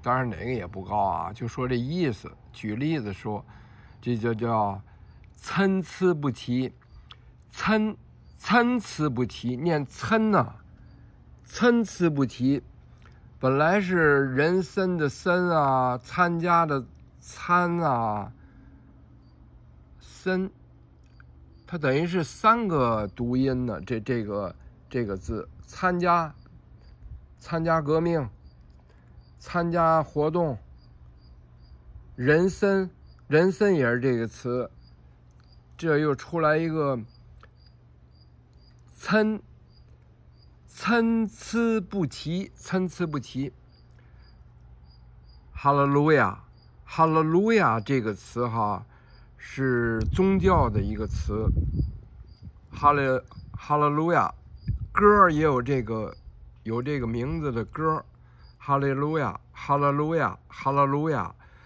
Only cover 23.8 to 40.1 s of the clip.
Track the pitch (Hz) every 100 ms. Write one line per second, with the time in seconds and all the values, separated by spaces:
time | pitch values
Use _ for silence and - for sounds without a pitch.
23.8 | 92 123 104 120 104 101 95 - - -
24.8 | - 127 110 95 - 110 - - - -
25.8 | 185 180 175 170 160 - - - - -
26.8 | - - - - - - - 165 165 165
27.8 | 147 160 170 165 117 - - - - -
28.8 | - - - - - - - 175 170 175
29.8 | 165 160 151 147 151 170 165 113 - -
30.8 | - - - - - - - - - -
31.8 | - - - - 127 156 185 170 202 196
32.8 | 185 - - - - 151 185 185 208 175
33.8 | 120 120 131 120 113 - - 123 120 -
34.8 | - - - - - - - - - -
35.8 | 165 147 151 135 - 170 156 156 165 160
36.8 | 143 127 107 - - - - _ - -
37.8 | - - - - - - _ - - -
38.8 | - - - 214 214 214 - - - -
39.8 | - - -